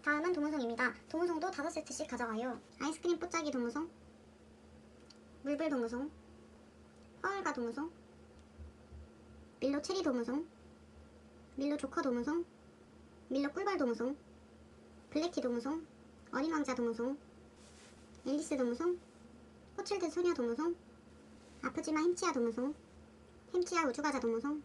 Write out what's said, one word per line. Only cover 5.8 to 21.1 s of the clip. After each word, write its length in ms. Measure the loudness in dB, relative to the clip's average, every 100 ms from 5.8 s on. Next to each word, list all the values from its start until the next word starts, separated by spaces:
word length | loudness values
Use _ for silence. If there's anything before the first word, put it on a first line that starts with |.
| 0 -2 -6 -8 -20 -20 -20 -20 -20 -20 -20 -20 -20 -6
허얼가 300 | -2 0 -2
도무송, 380 | 0 -2 -2 -6 -8 -20 -20 -20 -20 -20 -16 -16 -18 -18 -16 -16 -20 -20 -20 -20 -2
밀로 220 | 0 0
체리 200 | 0 0
도무송, 440 | 2 2 2 -2 -2 -10 -20 -20 -20 -20 -20 -20 -20 -20 -14 -2
밀로 200 | 0 0
조커 240 | 0 0
도무송, 460 | 2 2 2 0 -2 -10 -20 -20 -20 -20 -20 -20 -2
밀로 240 | 0 0
꿀벌 240 | 0 0 2
도무송, 400 | 2 2 0 -2 -10 -20 -20 -20 -20 -20 -20 -20 -4
블랙티 320 | 0 0 0
도무송, 440 | 0 0 0 -4 -6 -18 -20 -20 -6
어린 180 | -2 0
왕자 240 | 2 0
도무송, 440 | 0 0 0 -2 -2 -8 -20 -20 -20 -20 -20 -20 -20 -20 -10 -2
앨리스 300 | -2 0 2
도무송, 420 | 2 2 0 0 -6 -20 -20 -20 -20 -20 -14 -8
호출된 340 | -2 0 0
소녀 220 | 2 2
도무송, 420 | 4 2 2 0 0 -6 -20 -20